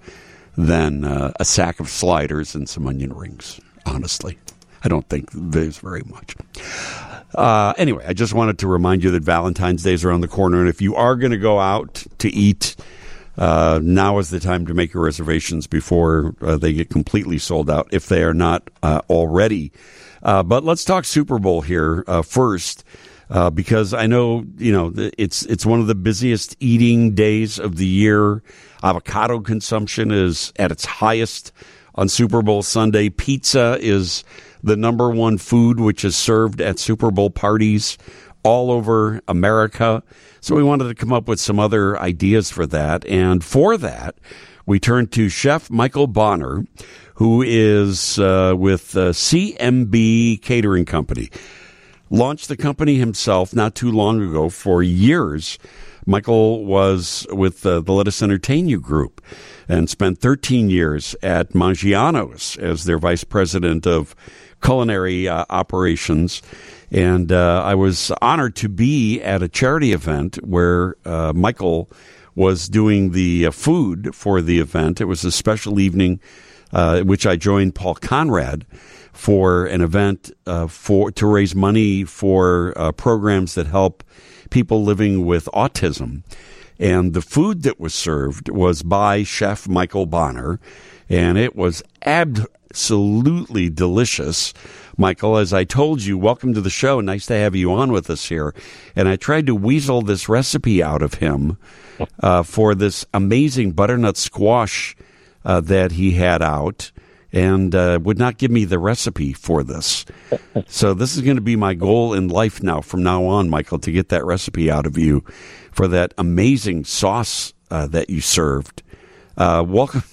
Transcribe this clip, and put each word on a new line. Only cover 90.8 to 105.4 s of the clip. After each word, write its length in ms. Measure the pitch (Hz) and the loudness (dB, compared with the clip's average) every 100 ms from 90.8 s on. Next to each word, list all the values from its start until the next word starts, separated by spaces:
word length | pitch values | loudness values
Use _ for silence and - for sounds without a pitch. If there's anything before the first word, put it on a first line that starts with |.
| - - - | -20 -20 -2
and 280 | 90 87 92 | 0 2 2
it 180 | 120 - | 0 0
was 280 | 90 82 - _ - | -2 -2 -14 _ -2
absolutely 1600 | 160 170 107 110 _ _ - - 104 101 107 135 170 - 110 87 | 0 0 -2 -6 _ _ -8 0 2 2 0 0 -4 -4 -4 -4
delicious. 840 | 78 90 95 120 - 73 82 - - - - - - | 0 0 2 0 -2 -6 -6 -6 -10 -20 -20 -12 0
Michael, 400 | 95 92 107 110 | 0 2 0 2
as 160 | 95 | 2
I 100 | 95 | 0
told 400 | 95 131 151 147 | 0 0 0 0
you, 140 | 101 95 | -2 0
welcome 360 | 101 120 127 | 0 0 -2
to 80 | 107 | -2
the 80 | 95 | -2
show. 320 | - 131 135 | -2 0 0
Nice 240 | 98 98 - | -2 -6 -4
to 80 | 110 | 0
have 200 | 104 92 | 0 0
you 160 | 90 | 0
on 200 | 98 131 | 2 0
with 180 | 104 78 | 0 -2
us 200 | 78 - | -8 -6
here. 240 | 82 76 - - - - - | -6 -6 -8 -20 -20 -8 0
And 120 | 95 | 0
I 60 | 95 | 0
tried 280 | - 156 139 | 0 0 0
to 80 | 107 | 0
weasel 460 | 104 151 139 123 | 0 0 0 -2
this 280 | 104 95 - | 0 -4 0
recipe 520 | 113 135 - 120 95 | 0 0 -2 0 2
out 200 | 78 76 | 2 0
of 140 | 71 - | -2 -2
him, 420 | 80 71 73 95 - - - - - - | -2 0 -2 -4 -12 -20 -20 -12 -12 -2
uh, 220 | 98 90 | 2 2
for 300 | 85 - 107 98 | 0 2 2 4
this 300 | 101 - - | 0 -2 -6
amazing 580 | 104 98 120 151 131 101 | -2 0 2 2 0 -2
butternut 440 | 80 104 123 113 90 | 0 0 2 0 -2
squash, 800 | - - 104 120 107 - - - - _ _ _ | -8 0 2 2 0 -4 -10 -14 -20 _ _ _